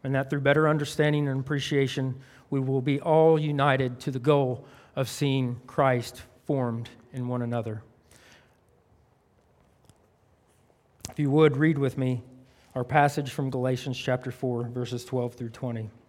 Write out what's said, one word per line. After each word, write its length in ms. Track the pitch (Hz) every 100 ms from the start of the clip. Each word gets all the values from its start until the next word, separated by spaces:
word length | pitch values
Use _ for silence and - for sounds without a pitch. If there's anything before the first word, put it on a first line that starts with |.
And 100 | 135
that 160 | 135 135
through 100 | 143
better 280 | 139 143 156
understanding 600 | 151 147 - 151 147 143
and 120 | 135
appreciation, 760 | 131 143 - 143 135 139 131 127 - - _
we 100 | 139
will 220 | 131 135
be 180 | 131 139
all 380 | 170 156 160 160
united 600 | 151 143 143 131 127 120
to 100 | -
the 80 | 127
goal 480 | 135 143 131 120 - - -
of 140 | - 131
seeing 500 | - 143 135 123 120 -
Christ 560 | - 135 123 120 - - _
formed 460 | - 139 120 117 120 - -
in 140 | 135 123
one 140 | 123
another. 420 | 120 120 113 107 - _ _ - - - _ _ _ _ _ _ _ _ _ _ _ _ _ _ _ _ _ _ _ _ _ _ _ _ _ _ -
If 80 | -
you 120 | 143
would, 260 | 147 156 135
read 220 | 156 147
with 180 | 135 -
me 240 | 131 123 - - _ _ _
our 100 | 131
passage 460 | 123 147 143 143 135
from 180 | - 135
Galatians 480 | 127 127 127 139 123
chapter 340 | - 123 127
four, 340 | - 131 120
verses 400 | 117 123 120 120
twelve 300 | - 131 123
through 160 | 117 117
twenty. 380 | - 127 117 110 -